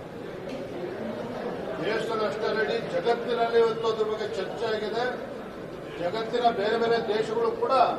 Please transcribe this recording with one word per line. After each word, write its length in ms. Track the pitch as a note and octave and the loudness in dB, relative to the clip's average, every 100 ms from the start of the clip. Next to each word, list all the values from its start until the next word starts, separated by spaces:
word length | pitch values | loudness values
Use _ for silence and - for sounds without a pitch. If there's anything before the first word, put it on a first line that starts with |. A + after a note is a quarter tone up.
| - - - - - C4+ - - - - A3 - - - - - - - | -12 -10 -10 -10 -8 -8 -8 -6 -6 -6 -6 -6 -6 -6 -6 -6 -6 -2
ದೇಶದಲ್ಲಷ್ಟೇ 640 | - A3+ A3+ A3 G#3 - G#3 | -2 0 0 0 0 0 0
ಅಲ್ಲ, 120 | G#3+ | 2
ಇಡೀ 120 | G#3 - - | 2 0 -2
ಜಗತ್ತಿನಲ್ಲಿ 640 | - A#3 A#3+ A#3+ A#3 A#3 A#3 | 0 2 2 0 0 4 6
ಇವತ್ತು 240 | A3+ A3 A3+ | 4 4 0
ಅದ್ರ 140 | G#3+ G#3+ | 2 0
ಬಗ್ಗೆ 160 | G#3 G3+ F#3+ | 0 -2 -4
ಚರ್ಚೆ 280 | F#3+ - A3+ | -4 -2 -2
ಆಗಿದೆ. 320 | G#3+ G#3 A3+ B3 - - - - - - - - - | 0 -2 -2 -2 -2 -6 -8 -10 -10 -10 -10 -10 -4
ಜಗತ್ತಿನ 460 | F3 G#3+ - A#3+ A#3+ F#3 | -2 -2 -2 2 4 4
ಬೇರೆ 160 | G#3 A3+ | 2 2
ಬೇರೆ 160 | A3+ A3+ - | 4 2 2
ದೇಶಗಳು 380 | G#3+ A3 A3+ A3+ - | 0 0 2 2 2
ಕೂಡ 120 | A#3 C4 - | 4 6 6